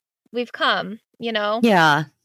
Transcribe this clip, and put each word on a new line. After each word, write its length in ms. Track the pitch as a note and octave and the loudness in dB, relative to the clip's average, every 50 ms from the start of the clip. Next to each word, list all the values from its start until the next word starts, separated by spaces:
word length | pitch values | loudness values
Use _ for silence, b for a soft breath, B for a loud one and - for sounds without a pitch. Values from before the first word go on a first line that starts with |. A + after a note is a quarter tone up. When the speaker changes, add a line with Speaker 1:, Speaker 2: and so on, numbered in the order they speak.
| _ _ _ _ _ _ | _ _ _ _ _ _
Speaker 1:
we've 220 | - A#3+ A#3+ - | -8 -8 -8 -8
come, 480 | - - D#4+ B3 G#3 F#3 E3+ F#3 G#3+ - _ _ _ - | -6 -4 -2 0 0 -2 -4 -8 -12 -16 _ _ _ -12
you 140 | A#3 A#3 | -8 -6
know? 280 | A3+ G#3+ G#3 G#3 G#3+ A#3 | -4 -4 -2 -4 -2 0
Speaker 2:
Yeah. 420 | A#3+ A#3 G3 F3 D#3+ D3+ C#3+ D#3 D3+ - _ _ _ | 2 4 4 6 6 4 4 2 0 -6 _ _ _